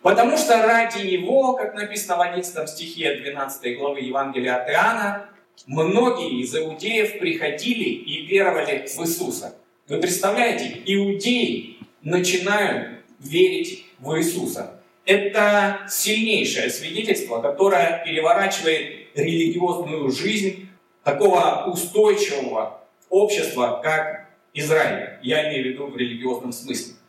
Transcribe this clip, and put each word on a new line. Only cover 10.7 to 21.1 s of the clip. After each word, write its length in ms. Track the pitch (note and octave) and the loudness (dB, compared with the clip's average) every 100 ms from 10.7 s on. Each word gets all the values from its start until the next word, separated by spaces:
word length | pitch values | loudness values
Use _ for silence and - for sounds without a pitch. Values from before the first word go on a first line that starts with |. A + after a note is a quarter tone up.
| - - | -8 0
иудеи 920 | G3+ G3 G3 A#3 B3 - A#2 - - - _ | 2 2 0 0 2 2 -2 -8 -16 -20 _
начинают 1000 | D3+ F3+ F3+ F#3 F#3 G#3 F3+ A#2+ A#2 - - _ | -2 0 2 0 2 0 0 -2 -6 -14 -20 _
верить 680 | C#3 E3 F#3 F#3 E3+ - - _ | -4 4 4 4 -4 -8 -18 _
в 180 | C3 D#3+ | -4 0
Иисуса. 600 | E3 - A#2+ - - - _ _ - | 0 0 -4 -6 -10 -14 _ _ 2
Это 760 | G3+ G3+ G#3+ G#3 G#3 G3+ G3+ - | 2 4 2 4 4 2 -2 -6
сильнейшее 800 | - G#3 G#3+ A3 A3 - - C3 | -4 0 0 0 0 0 -2 -4
свидетельство, 720 | - D#3+ F3 A3 F#3+ - A#2 | -4 -8 -6 -2 -2 -2 -2
которое 600 | C#3+ C#3+ G3 F3+ E3+ E3 D#3+ | -2 4 4 6 2 0 -4
переворачивает 1040 | D#3 D#3+ E3+ - - D#3+ D#3 - - - C#3+ | 0 4 4 4 0 0 0 -2 -12 -10 -4
религиозную 960 | E3 E3 E3 F3 F3 E3 E3+ D#3 C#3 | 0 2 0 2 0 -2 -4 -2 -2
жизнь 600 | - F#3 G#3+ F#3+ F3+ - - _ _ | -2 -2 0 -2 -4 -16 -20 _ _
такого 600 | - | -2